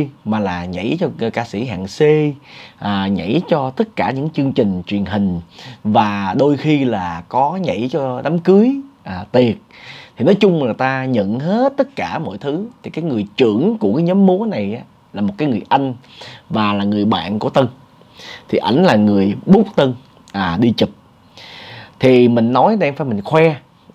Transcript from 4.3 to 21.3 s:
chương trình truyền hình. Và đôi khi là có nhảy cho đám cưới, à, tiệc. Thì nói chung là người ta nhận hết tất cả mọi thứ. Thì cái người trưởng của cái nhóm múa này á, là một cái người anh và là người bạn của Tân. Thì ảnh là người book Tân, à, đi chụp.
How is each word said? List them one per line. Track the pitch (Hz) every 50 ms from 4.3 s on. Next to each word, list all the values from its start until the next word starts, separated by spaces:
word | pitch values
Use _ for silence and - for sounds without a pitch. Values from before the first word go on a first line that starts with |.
chương | 156 - 139 135 -
trình | - 120 101 95 90 87
truyền | - 101 101 98
hình. | 90 101 104 101 95 90 85 85 - - - - - - - -
Và | 107 107 120 110 107 104 101 101 95 92 131
đôi | 131 147 147
khi | 135 - 151 156 147 139
là | 123 113 98 90 87 85 85 85 -
có | - 123 135 147 170
nhảy | 190 185 135 90 101 117 131 -
cho | 160 135 131 127 123 -
đám | 139 160 175
cưới, | 170 185 190 196 220 254 277 277 - - - _ _
à, | - 92 90 98 - -
tiệc. | 247 127 117 - - - _ - - - - - - - - _
Thì | - 117
nói | 156 208
chung | 202 214 196 175 160
là | 139
người | 117 104
ta | - 131 131 135 131 131
nhận | 131 127 110 98 98 107 123
hết | 143 170 196 233 254 277 269
tất | - 269 269 -
cả | - 90 85 85 156
mọi | 160 107 95 104
thứ. | - 143 143 170 208 240 - _ -
Thì | -
cái | - 156 160
người | 170 131 110 101 101 -
trưởng | - 135 113 104 107 143 208 233 220
của | 214 98 104
cái | 143 170
nhóm | 170 185 196 196
múa | 190 180 185 226
này | 226 180 120 101 98 107
á, | 123 135 - _ _ _ _ -
là | 98 104
một | 98 101 -
cái | 147 151
người | 123 98 - -
anh | - 139 139 135 123 117 - - - - - - - - - -
và | - 110 107 104 104
là | 101 101
người | 101 107 104 104
bạn | 107 110 87 80 92 101 107
của | 107 131
Tân. | - 147 135 117 131 - - _ _ _ - _ _ - - - - - - -
Thì | - -
ảnh | - 87 110 143 185
là | 180 123
người | 107 104 104 101 98 95 98 104 127 -
book | - 185 214 220 - -
Tân, | - 147 131 123 117 - - _ _ _ - -
à, | - 95 90 82 92
đi | 117 117 107
chụp. | - - - - - _ _ _ _ _ _